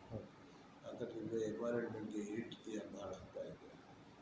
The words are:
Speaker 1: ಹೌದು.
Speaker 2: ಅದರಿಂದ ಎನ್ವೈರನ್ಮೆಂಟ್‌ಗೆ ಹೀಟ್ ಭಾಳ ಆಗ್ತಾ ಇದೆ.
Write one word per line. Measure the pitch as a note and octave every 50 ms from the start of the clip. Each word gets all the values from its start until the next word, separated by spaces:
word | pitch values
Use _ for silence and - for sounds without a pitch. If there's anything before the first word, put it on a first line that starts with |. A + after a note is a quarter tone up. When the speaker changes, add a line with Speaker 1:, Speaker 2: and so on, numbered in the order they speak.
| - -
Speaker 1:
ಹೌದು. | A#2 G#2 - - - - - - - - - - - - - A#2
Speaker 2:
ಅದರಿಂದ | - - A#2+ A2 A2 A2+ G#2+ A2 A2+ A2 A2
ಎನ್ವೈರನ್ಮೆಂಟ್‌ಗೆ | G#2 G#2 A2+ A#2 A#2+ A#2+ A#2+ A2+ A2 A2 G#2+ G#2 G2+ G#2+ G#2 G#2
ಹೀಟ್ | G2+ G#2+ A#2 A#2 - - - - A2+ G#2+ G#2+ - - G2+
ಭಾಳ | F#2+ G2+ F#2+
ಆಗ್ತಾ | - - - - - -
ಇದೆ. | - - - - - - - - - - - - - - - -